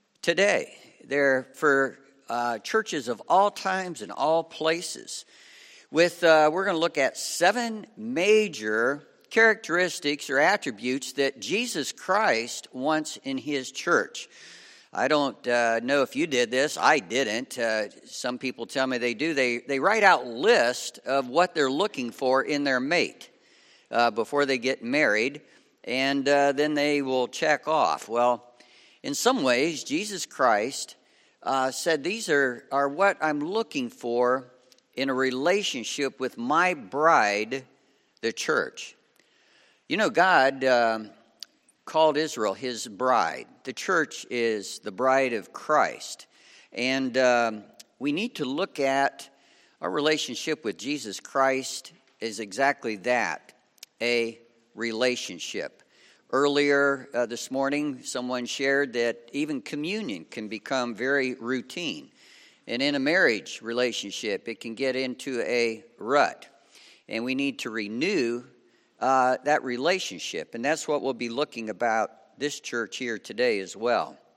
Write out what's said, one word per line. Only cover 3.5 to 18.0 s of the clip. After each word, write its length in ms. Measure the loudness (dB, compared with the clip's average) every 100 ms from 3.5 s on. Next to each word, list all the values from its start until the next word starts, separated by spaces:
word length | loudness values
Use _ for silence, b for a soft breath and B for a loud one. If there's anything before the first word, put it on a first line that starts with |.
times 500 | 0 -4 -4 -4 -8
and 100 | -10
all 320 | -2 2 2
places. 840 | 0 -2 -2 -2 -4 -12 -12 -14 -16 B B B B B B
With, 340 | 4 4 4
uh, 240 | 6 8 6
we're 140 | 4
gonna 140 | 0 0
look 180 | 0 0
at 220 | -2 -2
seven 680 | -8 2 2 2 -2 -8 -14 -12
major 1080 | -6 0 4 4 4 -4 -2 0 0 -2 -8 _ -4
characteristics 1040 | 4 4 4 0 0 0 -2 -4 -4 -2
or 80 | 2
attributes 760 | 4 2 -2 -6 -4 -4 -4
that 240 | -2 -2 -2
Jesus 520 | -4 -2 -2 -4 -6
Christ 760 | -6 -2 2 2 2 -2 -10 -12
wants 460 | -6 0 0 -2 -10
in 120 | -8 -6
his 340 | -4 -4 -6
church. 540 | -6 2 2 2 -6 -14 B B B B B B
I 180 | -2 2
don't, 380 | 2 0 -2 -2
uh, 340 | 2 2 0
know 180 | 0 0
if 160 | 0 -2
you 100 | -2
did 240 | 0 2
this. 280 | 2 0 2
I 200 | 4 4
didn't. 600 | 2 -2 0 -2 -6 -4
Uh, 320 | -2 -2 -4 -8